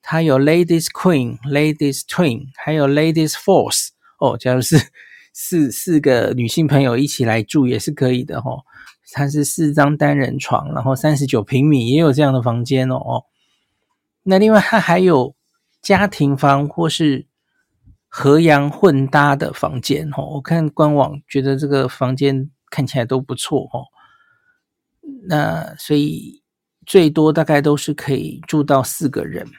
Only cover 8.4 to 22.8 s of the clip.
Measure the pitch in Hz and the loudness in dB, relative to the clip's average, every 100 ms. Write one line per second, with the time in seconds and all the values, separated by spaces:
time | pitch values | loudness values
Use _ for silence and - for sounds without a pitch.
8.4 | 127 131 _ - - _ _ - 139 147 | -8 -10 _ -20 -20 _ _ -6 -4 -2
9.4 | 143 - 156 147 143 147 147 143 127 135 | -4 -2 0 2 2 2 0 0 -2 -4
10.4 | - 123 143 - 123 131 151 143 135 120 | -4 -4 -4 -4 -2 0 0 0 0 -2
11.4 | 104 120 151 139 117 143 165 131 143 131 | 0 0 2 2 2 2 2 4 2 2
12.4 | 120 117 120 135 131 131 131 120 _ _ | 0 -2 -2 -2 -2 -4 -4 -6 _ _
13.4 | _ _ _ _ _ _ _ _ 190 190 | _ _ _ _ _ _ _ _ 0 4
14.4 | 214 214 - 220 170 175 185 147 131 - | 6 4 4 0 2 2 4 2 0 -8
15.4 | _ _ _ _ - 185 202 - 143 139 | _ _ _ _ 0 2 2 0 0 2
16.4 | 143 139 147 - 165 - 156 131 - _ | 2 2 -2 -4 -4 0 0 0 -6 _
17.4 | _ _ _ _ _ _ _ - 139 151 | _ _ _ _ _ _ _ -2 4 6
18.4 | 165 147 143 - 196 139 135 151 143 139 | 6 4 2 2 4 4 2 2 2 0
19.4 | 151 - - 135 - 143 156 143 143 147 | -4 -6 -6 -6 -4 -4 -4 -8 -8 -10
20.4 | 131 165 151 - 151 147 151 143 _ 139 | -2 -2 0 2 2 4 0 -2 _ -4
21.4 | 135 135 139 139 127 - 127 131 139 135 | -2 -2 0 0 -2 -2 -4 0 0 0
22.4 | 139 _ _ - | -6 _ _ -6